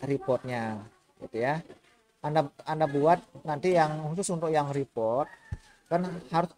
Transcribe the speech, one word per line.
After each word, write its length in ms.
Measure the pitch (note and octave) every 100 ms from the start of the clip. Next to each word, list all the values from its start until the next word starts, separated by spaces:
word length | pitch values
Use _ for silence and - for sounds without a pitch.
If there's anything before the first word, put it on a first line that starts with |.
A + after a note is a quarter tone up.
reportnya, 800 | C3 C#3 - B2 B2+ B2 A2+ A2 G#2+ _ _ -
gitu 160 | - A2
ya. 240 | A#2+ D#3 - - _ _ _ _
Anda, 320 | D3+ D#3 C#3+ - -
Anda 160 | D#3
buat 400 | D#3 C#3+ D3+ F3+ - C#3 D#3+
nanti 240 | D3 F3+
yang 320 | F3+ D#3 D#3 D#3
khusus 160 | E3 G3 E3+
untuk 160 | D#3+
yang 160 | D#3 C#3+
report, 560 | C#3 C3+ - A2 A#2+ D3+ - - - - _ -
kan 160 | E3+ F3+ F3 -
harus, 160 | E3 F3